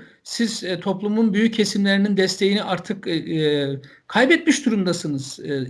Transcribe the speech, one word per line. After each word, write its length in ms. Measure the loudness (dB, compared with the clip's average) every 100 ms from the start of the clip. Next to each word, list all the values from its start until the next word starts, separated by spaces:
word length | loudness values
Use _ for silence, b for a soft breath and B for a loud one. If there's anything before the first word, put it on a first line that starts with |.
| B B
Siz, 400 | -12 -4 -2 -2
e, 160 | -6 -4
toplumun 540 | -4 -4 -2 2 2
büyük 200 | 4 2
kesimlerinin 640 | 2 0 2 2 2 2 2
desteğini 460 | 2 2 2 2
artık, 440 | 0 -4 -4 -8 -4
e, 80 | -4
e, 520 | -2 -2 0 0 -2 -6 b b -2
kaybetmiş 580 | 2 4 4 4 0 0
durumdasınız. 760 | 0 0 -2 -4 -6 -8 -12
E, 260 | -6 -6 -6